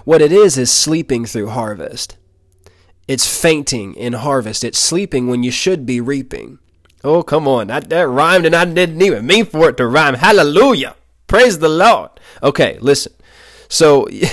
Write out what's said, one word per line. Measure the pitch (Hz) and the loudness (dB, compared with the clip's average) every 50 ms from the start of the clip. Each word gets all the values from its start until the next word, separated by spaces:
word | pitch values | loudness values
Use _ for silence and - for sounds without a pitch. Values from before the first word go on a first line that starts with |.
| - | -2
What | 147 165 156 | 2 4 4
it | 151 147 | 4 4
is, | 175 202 208 190 135 131 | 6 6 4 4 4 0
is | 123 120 | -2 0
sleeping | - - - 151 160 165 151 - 131 117 117 | 0 -2 0 -2 -2 -4 -2 -4 -4 -4 -4
through | 110 - 110 101 107 | -6 -8 -8 -8 -6
harvest. | 110 127 113 107 104 90 71 - - - - - - _ _ _ _ _ _ _ _ _ _ _ _ _ _ _ _ _ _ - | -6 -6 -6 -6 -8 -10 -12 -14 -12 -12 -14 -14 -16 _ _ _ _ _ _ _ _ _ _ _ _ _ _ _ _ _ _ -8
It's | 135 127 - - - - | -6 -4 -4 -4 -4 0
fainting | - 165 160 151 143 - 135 117 98 98 - | 0 2 0 0 -2 -6 -6 -6 -8 -10 -12
in | - 117 123 123 | -10 -8 -8 -8
harvest. | 117 117 147 139 131 110 107 107 - - | -6 -4 -2 -2 -2 -2 -4 -6 -6 -6
It's | 117 - - | -6 -4 -4
sleeping | - - 160 185 202 190 - 131 123 123 | -4 -2 -2 -2 -4 -2 -4 -4 -2 -2
when | 123 123 123 | -2 -2 -2
you | 123 | -4
should | 123 - - 185 190 160 127 | -4 -4 -2 -2 -2 -2 -4
be | 113 127 120 | -4 -4 -4
reaping. | 117 123 143 139 127 - - 57 55 62 143 _ _ _ _ _ _ _ _ _ - | -4 -4 -6 -6 -6 -10 -12 -14 -14 -16 -20 _ _ _ _ _ _ _ _ _ -4
Oh, | 147 156 175 | 0 0 0
come | 165 - 147 156 151 139 | 0 0 -2 -2 0 0
on. | 135 120 104 98 | 0 -2 -2 -4
That, | 117 147 143 - | -6 -8 -6 -4
that | 160 170 175 - | -2 -2 -2 0
rhymed, | 127 139 151 165 185 185 165 | 0 0 2 2 2 2 2
and | 160 165 | 2 2
I | 170 180 | 2 2
didn't | 180 160 175 185 170 156 160 | 0 0 -2 -2 -2 0 0
even | 185 202 143 104 110 135 | 2 2 0 0 -2 0
mean | 190 226 220 | 0 0 0
for | - - 156 165 151 | 0 0 2 2 2
it | 120 - | 2 0
to | 123 117 | -2 0
rhyme. | 123 156 160 143 131 | 0 0 0 0 0
Hallelujah. | 117 165 208 214 190 156 147 147 185 254 277 226 151 127 107 - _ _ _ _ _ _ - | 0 2 4 4 4 4 4 4 4 4 4 4 0 -2 -8 -12 _ _ _ _ _ _ -2
Praise | - 214 254 247 190 151 | 2 4 4 4 2 2
the | 160 156 | -2 0
Lord. | 156 165 190 233 214 120 78 - _ _ _ - - - | 2 2 4 4 4 2 0 -8 _ _ _ -20 -10 -4
Okay, | - 135 - - 143 95 65 - | -2 -2 0 0 0 -2 -2 -2
listen. | - 135 139 - - - _ _ _ _ _ _ - - - - - - | 0 0 0 0 -2 -10 _ _ _ _ _ _ -20 -20 -20 -20 -16 -8
So, | - - 160 151 143 135 110 - | -2 2 4 4 4 4 2 0
<laughs> | - 101 - - | -4 -4 -4 -4